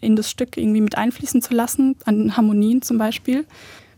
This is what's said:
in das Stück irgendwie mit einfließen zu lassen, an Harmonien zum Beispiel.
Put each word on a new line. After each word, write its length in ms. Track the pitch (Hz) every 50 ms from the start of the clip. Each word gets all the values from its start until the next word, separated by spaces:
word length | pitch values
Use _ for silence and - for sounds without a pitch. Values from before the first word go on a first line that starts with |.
in 140 | - 220 220
das 140 | 214 214 -
Stück 280 | - - 254 254 - -
irgendwie 240 | - 214 214 220
mit 160 | 214 208 - -
einfließen 440 | 208 240 247 - - 269 - 247
zu 120 | 233 - 247
lassen, 420 | 233 233 247 - - 269 262 262 - -
an 320 | - 214 208 214 214 202 -
Harmonien 440 | 220 214 208 208 208 214 233 262
zum 160 | 247 - 247 226
Beispiel. 480 | 220 214 226 - - - 254 269 311 _ - - - - - - - _ _